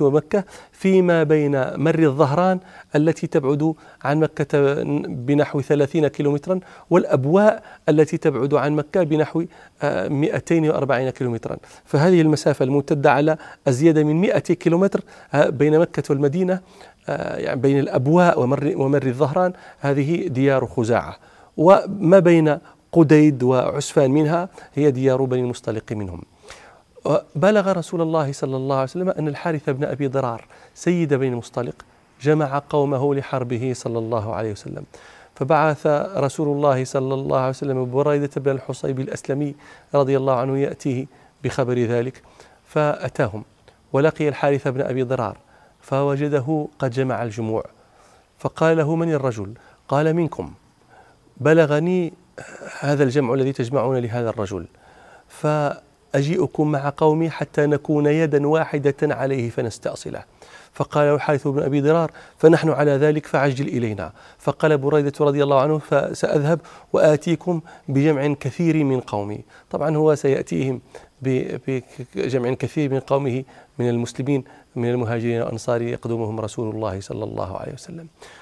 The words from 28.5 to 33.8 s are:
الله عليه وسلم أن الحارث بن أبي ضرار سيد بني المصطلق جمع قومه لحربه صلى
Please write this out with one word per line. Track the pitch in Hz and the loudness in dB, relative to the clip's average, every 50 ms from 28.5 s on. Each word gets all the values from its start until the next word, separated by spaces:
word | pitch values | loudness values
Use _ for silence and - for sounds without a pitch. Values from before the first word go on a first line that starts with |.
| 135 | -4
الله | 131 131 135 139 | -4 -2 -2 -2
عليه | 135 131 | -2 -2
وسلم | 131 - 180 185 185 | -2 -4 -4 -4 -4
أن | - - 151 151 | -2 -2 -4 -4
الحارث | 139 - - 175 160 147 - - | -4 -4 -4 -4 -4 -4 -4 -4
بن | 139 131 147 | -4 -2 -4
أبي | 151 147 131 143 | -6 -4 -4 -4
ضرار | 135 123 139 131 123 117 110 - _ - - - - _ | -2 -2 -2 -2 -2 -6 -8 -12 _ -20 -20 -20 -20 _
سيد | - - 170 180 175 170 143 143 | -6 -2 0 0 0 2 0 0
بني | 131 135 131 | 0 0 -2
المصطلق | 123 120 117 - - 135 120 139 - - - _ _ _ _ _ _ _ 131 | -2 -4 -8 -8 -8 -6 -6 -6 -8 -14 -20 _ _ _ _ _ _ _ 0
جمع | 143 151 156 156 135 135 143 139 - | 0 2 2 2 0 -2 -6 -6 -2
قومه | - 151 143 143 143 127 135 143 139 | 0 0 0 0 0 0 0 0 0
لحربه | 139 127 - - 131 127 120 123 113 123 131 123 | -2 -4 -4 -6 -6 -4 -4 -4 -4 -4 -4 -6
صلى | - | -6